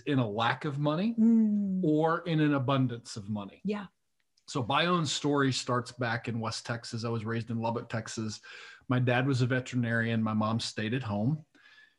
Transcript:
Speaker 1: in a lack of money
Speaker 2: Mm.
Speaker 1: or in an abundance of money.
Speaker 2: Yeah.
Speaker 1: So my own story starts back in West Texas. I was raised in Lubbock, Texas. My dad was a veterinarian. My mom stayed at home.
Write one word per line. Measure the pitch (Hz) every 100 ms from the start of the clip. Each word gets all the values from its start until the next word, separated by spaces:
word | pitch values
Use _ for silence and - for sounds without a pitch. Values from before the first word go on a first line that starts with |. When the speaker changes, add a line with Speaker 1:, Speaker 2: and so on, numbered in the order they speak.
| -
Speaker 1:
in | 135
a | 113
lack | 104 117 135 156
of | 139
money | 147 156 214 226
Speaker 2:
Mm. | 226 226 214 208 196 185
Speaker 1:
or | 175 151 160 165 170
in | 156
an | 151
abundance | 143 127 135 127 117 - -
of | 98
money. | 104 98 -
Speaker 2:
Yeah. | 190 208 185 _ _ _ _ _ -
Speaker 1:
So | 147 117
my | 139 170
own | 180 151
story | - 147 143 135
starts | 127 - 123 123
back | - 120 117 120
in | 113
West | 110 - -
Texas. | 120 - 117
I | 120
was | 117
raised | 107 117 113
in | 113
Lubbock, | 113 117 123
Texas. | 117 110 - 110 104 - - - - -
My | 127
dad | 123 123 131
was | 127
a | 123
veterinarian. | 127 127 123 117 117 113 113
My | 110
mom | 107 107 117
stayed | - - 107
at | 127
home. | 120 101 120 151 - _ - - -